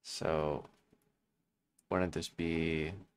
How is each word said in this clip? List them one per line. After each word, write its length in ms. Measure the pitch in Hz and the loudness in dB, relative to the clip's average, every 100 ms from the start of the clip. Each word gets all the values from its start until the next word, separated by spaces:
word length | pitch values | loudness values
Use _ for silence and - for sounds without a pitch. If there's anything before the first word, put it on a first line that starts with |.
So, 600 | - - - 80 76 73 - _ _ _ _ _ _ _ _ _ _ _ _ | -10 -4 0 2 2 -2 -6 _ _ _ _ _ _ _ _ _ _ _ _
wouldn't 240 | 90 90 | 2 2
this 160 | 80 80 | 0 -6
be 640 | - 82 82 82 80 78 95 - | -2 0 2 2 0 -2 -6 -14